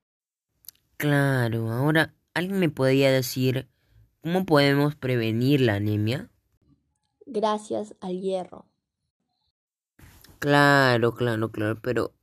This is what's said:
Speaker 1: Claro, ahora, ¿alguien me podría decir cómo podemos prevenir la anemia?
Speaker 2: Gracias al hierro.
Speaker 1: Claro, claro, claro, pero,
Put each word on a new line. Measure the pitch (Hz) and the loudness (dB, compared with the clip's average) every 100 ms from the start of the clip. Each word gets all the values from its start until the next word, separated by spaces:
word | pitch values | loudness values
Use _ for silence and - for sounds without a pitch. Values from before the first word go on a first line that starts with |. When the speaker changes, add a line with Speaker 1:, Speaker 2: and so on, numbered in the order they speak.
| _ _ _ _ _ _ - - _ - | _ _ _ _ _ _ -20 -20 _ -6
Speaker 1:
Claro, | 147 143 139 131 117 113 113 | -2 0 0 0 -2 -2 -4
ahora, | 120 147 156 151 _ _ | -2 0 0 -2 _ _
¿alguien | 156 180 196 | -8 -4 0
me | 165 | -2
podría | - 131 135 135 | 0 2 4 4
decir | 131 127 131 127 127 - _ _ _ _ _ | 2 -2 -2 -2 -2 -6 _ _ _ _ _
cómo | 160 180 185 | -4 -2 2
podemos | 147 143 139 147 | 4 4 2 0
prevenir | 147 127 123 113 110 131 143 | -2 -4 -2 -2 0 2 2
la | 120 | 2
anemia? | 101 104 104 107 131 - _ _ _ _ _ _ _ _ _ 294 | 0 -2 0 -2 -4 -8 _ _ _ _ _ _ _ _ _ -12
Speaker 2:
Gracias | 214 214 214 - 220 214 - | -4 -2 -4 -6 -10 -10 -12
al | 185 185 | -10 -8
hierro. | 190 185 180 - - _ _ _ _ _ _ _ _ _ _ _ _ _ - - - - | -6 -6 -8 -18 -20 _ _ _ _ _ _ _ _ _ _ _ _ _ -20 -20 -20 -6
Speaker 1:
Claro, | 143 143 143 139 131 120 117 | 2 4 6 6 4 4 0
claro, | 117 120 110 110 | 0 -2 -2 -4
claro, | 107 107 110 | -4 -4 -4
pero, | 127 117 - _ | -4 -4 -4 _